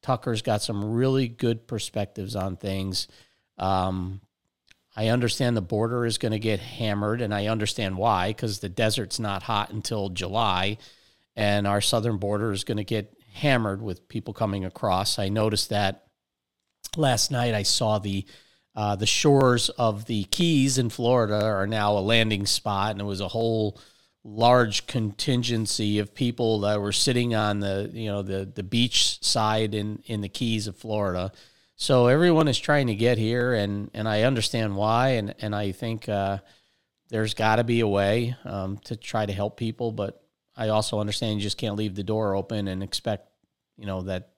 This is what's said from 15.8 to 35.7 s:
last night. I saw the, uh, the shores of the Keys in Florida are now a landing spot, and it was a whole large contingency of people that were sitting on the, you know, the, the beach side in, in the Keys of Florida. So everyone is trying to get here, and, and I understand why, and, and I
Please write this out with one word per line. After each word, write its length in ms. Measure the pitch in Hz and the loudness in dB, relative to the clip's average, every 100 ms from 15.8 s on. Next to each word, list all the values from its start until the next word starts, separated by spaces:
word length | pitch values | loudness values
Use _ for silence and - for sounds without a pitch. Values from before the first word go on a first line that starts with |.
| 98 - _ _ _ _ _ _ _ _ - - | 0 -2 _ _ _ _ _ _ _ _ -8 0
last 340 | 143 117 - | 2 2 0
night. 240 | 127 120 | 0 0
I 80 | 107 | 0
saw 380 | 98 - 113 107 | 0 0 2 0
the, 260 | 101 98 - - _ _ _ | 0 -4 -6 -12 _ _ _
uh, 220 | 113 104 98 | -4 -2 0
the 100 | 107 | 0
shores 600 | - 156 139 131 120 - | 2 6 6 6 4 0
of 380 | - 113 104 113 | 0 0 0 -4
the 180 | 110 | -4
Keys 540 | 95 - 170 147 135 131 | -2 0 2 4 2 2
in 120 | 120 | 0
Florida 540 | - 120 123 107 104 | 0 2 4 2 0
are 240 | 107 98 101 | 0 0 0
now 280 | 110 104 104 | 0 2 2
a 40 | |
landing 440 | 98 113 110 104 | 4 4 4 0
spot, 460 | 101 - 107 98 107 | 0 -2 -2 -2 -2
and 100 | 101 | -4
it 40 | |
was 160 | 101 95 | -6 -6
a 80 | 98 | -4
whole 500 | 113 117 113 107 - - _ _ _ | -2 0 0 0 -4 -14 _ _ _
large 640 | 110 107 120 123 113 98 - | -12 2 6 6 4 0 -4
contingency 1120 | 123 107 101 - 123 117 117 107 - 107 104 | -2 -2 -2 0 0 0 -2 -2 -2 0 0
of 160 | 101 | 0
people 460 | - 123 117 113 110 | -2 -2 0 2 2
that 200 | 101 104 | 2 0
were 120 | 101 | 0
sitting 420 | - - 123 120 | 0 2 2 2
on 240 | 110 104 104 | 0 0 0
the, 320 | 98 98 104 | -2 -2 -4
you 140 | 113 110 | -6 -6
know, 160 | 101 | -4
the, 260 | 95 95 98 | -4 -6 -6
the 80 | - | -8
beach 580 | 95 117 117 - - - | -2 0 2 2 2 0
side 540 | - 120 107 110 110 | 0 2 2 2 0
in, 260 | 104 104 107 - | -2 -4 -6 -6
in 140 | 110 | -6
the 80 | 101 | -6
Keys 400 | - 117 110 101 | -4 -2 -2 -4
of 80 | 90 | -8
Florida. 560 | 113 107 98 90 98 - - _ _ | -6 -2 -2 -2 -4 -8 -20 _ _
So 320 | - - 131 120 | -6 2 6 6
everyone 400 | 143 175 160 156 | 6 6 6 4
is 100 | 123 | 2
trying 300 | - 147 127 | 2 2 2
to 80 | |
get 240 | 104 117 117 | 2 2 4
here, 340 | 110 123 123 | 2 2 2
and, 380 | 117 101 101 101 | 2 0 -2 -6
and 160 | - 107 | -6 -2
I 140 | 107 | 2
understand 540 | 123 127 - 120 110 98 | 2 2 0 0 -2 0
why, 320 | 107 113 131 | 2 4 2
and, 260 | 120 101 - | 2 -2 -6
and 160 | 107 104 | -6 -4
I 160 | 101 | -4